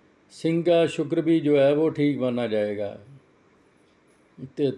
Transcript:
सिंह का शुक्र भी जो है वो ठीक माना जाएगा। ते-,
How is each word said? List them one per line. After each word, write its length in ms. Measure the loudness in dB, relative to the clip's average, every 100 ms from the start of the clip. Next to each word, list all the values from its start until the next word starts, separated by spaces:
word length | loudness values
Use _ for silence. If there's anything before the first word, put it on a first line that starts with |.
| _ _ _
सिंह 320 | -6 -2 0
का 240 | 2 2 2
शुक्र 340 | -2 -4 -2
भी 200 | 0 0
जो 180 | 2 4
है 160 | 4
वो 140 | 2 0
ठीक 300 | 0 -2 0
माना 280 | -2 -2 -2
जाएगा। 520 | -2 -2 -4 -8 -10 -20 -20 _ _ _ _ _ _ _ _ _ _ _ -20 -14 -4
ते-, 160 | -4